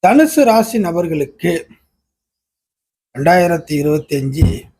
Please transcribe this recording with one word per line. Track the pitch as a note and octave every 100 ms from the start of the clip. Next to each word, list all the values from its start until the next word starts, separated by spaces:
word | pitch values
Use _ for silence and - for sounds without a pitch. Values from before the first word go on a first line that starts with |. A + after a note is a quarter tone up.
| F#3
தனுசு | C4 D#4 D#4
ராசி | C4+ A3+ A3 A#3+
நபர்களுக்கு | F#3 E3+ F3 D#3+ C#3 _ F3 E3 - _ _ _ _ _ _ _ _ _ _ _ _ _ _ B2+
ரெண்டாயிரத்தி | C#3+ F3+ F3 E3+ E3
இருபத்தி | D3+ D3 D3+ D3+ D3
அஞ்சு | C3+ C#3 F#2+ B2 - _